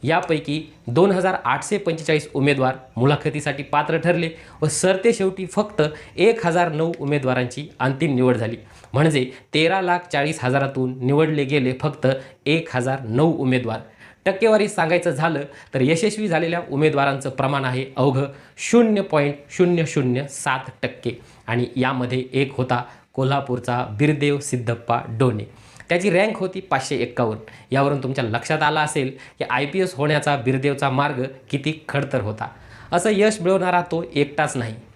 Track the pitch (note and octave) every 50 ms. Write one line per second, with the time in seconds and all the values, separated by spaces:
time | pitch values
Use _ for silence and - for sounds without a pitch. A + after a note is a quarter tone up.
0 | - C#3+ D#3+ F3 F3 - D#3+ D3+ - - D3 D#3 D#3 - - - _ - A#2+ D3+
1 | F3+ G3+ F#3+ F#3 F3+ F#3+ F#3 - - A#2+ B2+ D3 - - G#3 G3 G3+ F3 E3 D#3+
2 | D#3 - D#3+ D3+ D3 - - C#3+ C3+ D3 C#3+ C3+ C3 B2+ C3+ - - - _ -
3 | B2 C#3 D3 C#3+ - D#3 C3 D3 C#3+ D3+ C3+ - C3+ - - D3 D3+ D3+ D#3 E3
4 | D#3+ F3 F3 E3 E3+ E3 E3 - - - - - - D#3 - - - F#3 F#3+ F#3+
5 | - A#3+ - - G3 F#3+ F#3+ F#3+ F#3+ E3 - G3+ G#3 G#3 - - D3+ D3+ D3+ -
6 | - - - - F3 A3 A#3 A3+ - F3 E3 F3+ F3 F3 D3+ D3+ E3 E3+ E3 -
7 | C#3+ C#3 D3 D3 C3 B2+ B2+ B2+ B2+ A#2+ - - D3 D#3 - - A#2+ C3+ C3+ C3+
8 | - D#3 C#3 B2 B2+ B2+ B2 A2 A2+ G#2+ A#2 A2+ - - - - - - - C3
9 | D3+ D#3+ D3+ C#3 B2+ B2+ - - - _ - D#3 D#3 E3 F3+ F#3+ F#3 F3 F3 F3
10 | F3 - - C#3+ C#3 D3+ D#3+ - - B2+ C3 C#3 C#3 C3+ C3+ C3+ C3 B2+ B2+ C3
11 | B2 B2+ C#3+ D3 D#3+ D#3 D#3 D3 C#3+ B2+ C#3+ D3 B2+ B2+ B2+ B2+ - D3+ C#3 -
12 | - C3 C3+ C3 - - - _ _ C#3 D3+ E3 D#3+ - - B2+ B2 C3 C3 C3+
13 | C3+ A2 A2 B2+ D#3 E3 D#3 - C3+ C3 B2+ B2 A2 A2 A2 A2+ - - - _
14 | - - - _ _ F#3+ F#3+ F#3+ A3+ A3 G#3+ G#3+ G3+ G#3 - - E3 D#3+ F3 F3
15 | F3 F3 D3+ C3+ D#3+ E3+ D#3+ C#3 C#3+ - - - - - - C3+ C3 C#3 E3 D#3+
16 | - G#3 G#3+ G#3+ G#3+ G#3 E3+ D#3 E3+ E3 E3+ E3+ F3 - C#3 C#3 D3+ D#3 C#3 C#3
17 | C#3 C#3+ C3+ C3+ C3 C#3 C3 - C3+ C3+ D3 C#3 C3+ B2+ B2 B2+ C3+ C3 - -
18 | B2+ C#3+ C3 C3+ C#3+ C#3 - - - - _ - - - - A#3+ A#3+ A3 G#3+ G3+
19 | G3 G3 - D3+ C#3+ D3 C#3+ - - - - - F3+ F3 F3 E3+ D#3+ D3 - D#3
20 | C3+ B2+ B2 B2+ C#3+ C#3+ - - - D3 C3 C3 - - - _ - B2+ - -
21 | - A#2+ A2 - - - - - _ - A#2 B2 A#2+ A#2 - B2+ B2+ C3 C3+ B2+
22 | B2 A#2 B2+ C3 B2+ - - C3 C#3+ C#3+ C#3+ - C3 B2+ B2+ B2 A#2 - - -
23 | _ _ _ - C3+ C3 C#3+ C#3 C3+ C#3 B2 B2 A#2 - B2 B2 B2 - G#2 G#2
24 | D3 D3+ D3+ C#3 C#3+ D3 C#3+ C#3 C#3 - - B2+ A#2 A2+ A#2 A#2 - - A#2 A#2+
25 | - - A2+ A2 C3+ B2 G#2+ G#2+ G#2 - - - - - - - - _ E3 F3
26 | F#3 G#3 E3 F3 G3+ A3 - - F#3 F#3+ F#3 F#3+ F#3 - D3+ C3 B2+ - D3 B2+
27 | A2+ B2 - - B2 A2+ A2 G#2+ - - - - - _ B2+ C3+ C#3 C#3+ C#3+ C#3
28 | B2+ B2+ C3+ C#3 B2 A2 G#2+ A#2+ - - D#3 D3+ D3+ D3 D#3 D#3 D3+ D3+ - D#3
29 | C3+ C3 C3 - - - - _ - - B2 B2+ C#3+ D3 D3 F#3+ F#3 F3+ - B2+
30 | C#3+ D3+ D3+ D3 - D3+ C#3+ C3+ A#2 B2+ C3+ C3 C3 C#3+ C#3 C3+ D3 C#3 C3 C3+
31 | C#3+ D3 D3 B2 B2+ C#3 - - - - - C#3+ C3+ D3+ D#3 D#3 - - - C#3+
32 | C3+ C3+ - B2+ G2+ G#2 G#2+ - - - - - - - - - - - - F3
33 | F3 A3 G#3+ F#3+ G#3 G#3+ G#3+ - E3+ F3 F#3+ F#3+ F3+ F3+ F3 F3 F3 - - E3
34 | - - - C#3+ C#3+ C#3+ - - D3+ D3 - C3+ A2+ A2+ A2 A#2 - - -